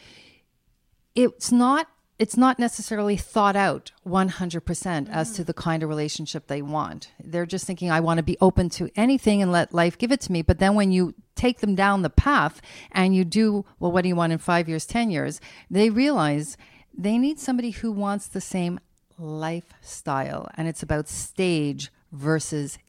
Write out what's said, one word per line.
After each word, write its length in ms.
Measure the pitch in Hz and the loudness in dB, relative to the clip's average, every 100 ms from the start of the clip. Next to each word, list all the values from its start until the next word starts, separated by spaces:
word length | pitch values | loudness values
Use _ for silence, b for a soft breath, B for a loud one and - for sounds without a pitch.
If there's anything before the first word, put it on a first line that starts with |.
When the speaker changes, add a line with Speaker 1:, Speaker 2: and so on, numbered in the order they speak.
| b b b b _ _ _ _ _ _ _ | b b b b _ _ _ _ _ _ _
Speaker 1:
it's 380 | - 247 - - | 2 2 0 0
not, 360 | 240 247 294 320 _ _ - | 2 4 2 -2 _ _ -4
it's 180 | 220 233 | 0 4
not 200 | 254 247 | 4 4
necessarily 580 | 240 - - 214 208 202 | -2 -4 -6 -2 0 -2
thought 380 | - 226 202 202 | 0 2 2 4
out 360 | 190 - - - | 2 0 -8 -16
one 260 | 185 185 190 | -2 2 2
hundred 340 | - 180 165 | -2 -6 -4
percent 460 | - 170 190 160 139 | -6 -6 -4 -4 -2
as 180 | 160 190 | -4 -4
Speaker 2:
Mm-hmm. 80 | 214 | -4
Speaker 1:
to 80 | |
the 100 | 170 | -6
kind 280 | - 170 160 | -4 -2 -2
of 60 | 156 | -2
relationship 580 | 151 151 - 151 151 - | -2 -4 -6 -8 -10 -8
they 140 | 143 | -6
want. 480 | 143 151 95 156 - - | -4 -4 -6 -10 -18 -20
They're 240 | - 170 175 | -6 -4 -4
just 200 | 185 - | -6 -6
thinking, 240 | 180 175 | -4 0
"I 100 | 160 | 2
wanna 220 | 165 165 | 2 2
be 140 | 156 - | 0 4
open 280 | 185 185 175 | 4 4 0
to 200 | - 180 - | -2 -4 0
anything 440 | 240 269 214 202 | 2 2 2 2
and 80 | 185 | 4
let 220 | 175 - | 2 2
life 220 | 170 170 - | 2 2 0
give 140 | 240 | 0
it 80 | 277 | 0
to 100 | - | 0
me." 80 | 180 | 2
But 160 | 160 165 | 2 4
then 160 | 190 | 4
when 180 | 208 196 | 4 4
you 220 | 185 175 - _ | 2 0 -4 _
take 260 | - 247 247 | -2 0 0
them 140 | 208 | 0
down 260 | 190 196 202 | 2 2 2
the 80 | 165 | 0
path 540 | - 277 277 151 - B B B | 2 2 2 0 -4 B B B
and 240 | - 185 | 0 4
you 80 | 190 175 | 4 2
do, 400 | 208 220 208 - _ | 2 2 0 -6 _
"Well, 140 | 175 | 0
what 80 | 180 | 0
do 80 | 180 | 0
you 80 | 175 | 0
want 160 | 170 | 0
in 60 | 165 | 0
five 280 | - 175 165 | 0 0 0
years, 200 | 160 - | -4 -4
ten 240 | 233 233 | -2 0
years?" 280 | 156 139 151 B B B | -2 -4 -8 B B B
they 200 | 180 226 | 2 4
realize 680 | 214 277 254 151 147 147 - b b _ - | 4 2 2 2 0 -4 -12 b b _ -6
they 220 | 196 233 | -2 2
need 200 | 269 311 | 0 -2
somebody 340 | - 247 240 | -4 -2 -4
who 200 | 196 233 | -6 -6
wants 340 | 202 202 202 - | -4 -4 -4 -6
the 120 | 190 | -10
same 400 | - 185 175 180 - _ _ - | -6 -4 -4 -6 -12 _ _ -16
lifestyle. 1300 | 156 156 160 170 - _ - - - 135 135 147 - | -10 -6 -6 -6 -10 _ -18 -10 -4 -4 -4 -8 -10
And 120 | - 165 | -6 -6
it's 140 | - | -6
about 260 | 156 151 156 | -4 -4 -4
stage 840 | - - - 185 165 147 139 139 _ _ | -10 -8 -2 0 2 -2 -4 -12 _ _
versus 680 | 143 147 160 - 151 143 - | -6 -2 0 -2 -6 -6 -12